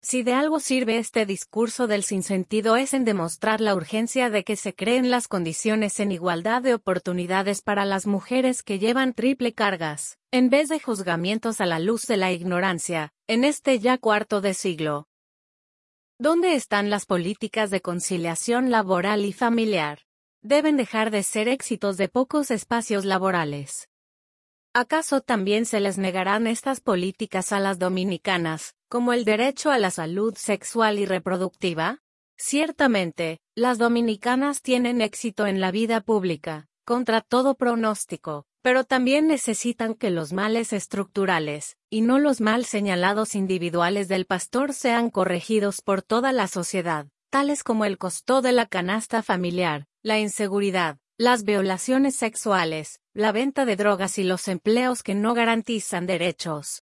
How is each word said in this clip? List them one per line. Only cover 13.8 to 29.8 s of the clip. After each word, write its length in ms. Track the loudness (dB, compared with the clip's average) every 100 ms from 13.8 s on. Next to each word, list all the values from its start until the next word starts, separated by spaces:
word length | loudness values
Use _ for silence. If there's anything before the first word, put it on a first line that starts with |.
| 2 2
cuarto 420 | 2 0 0 -2
de 140 | 0
siglo. 560 | -2 -4 -2 -2 -4 -8 _ _ _ _ _ _ _ _ _ _ _
¿Dónde 360 | 2 2 4
están 360 | 2 0 0 0
las 160 | -2 0
políticas 640 | -2 -2 -4 -6 -2 -2
de 120 | -2
conciliación 880 | -2 -4 -4 -4 -2 -4 0 0 2
laboral 540 | 2 2 0 2 0 -2
y 80 |
familiar? 680 | -2 0 2 2 0 -2 -6 _ _ _ _
Deben 360 | 0 2 4 2
dejar 340 | 0 0 0
de 120 | 0
ser 240 | -2 -2 0
éxitos 500 | -2 -2 -2 -2 0
de 120 | 0
pocos 420 | 0 0 0 0
espacios 540 | -4 -2 -4 0 -2 0
laborales. 840 | 0 2 0 -2 -4 -10 -12 -16 _ _ _ _ _ _ _ _
¿Acaso 480 | -2 2 0 2 -2
también 440 | 2 0 2 0 2
se 140 | 0
les 180 | 0 0
negarán 500 | -2 0 0 2 0
estas 320 | -2 -2 -4
políticas 720 | 0 0 0 -4 -4 -4 -2
a 80 | 0
las 200 | 0 0
dominicanas, 960 | 0 0 -2 -2 0 0 0 -4 -10 _ _
como 260 | -2 0
el 120 | 2 2
derecho 460 | 2 0 0 0
a 80 |
la 120 | 2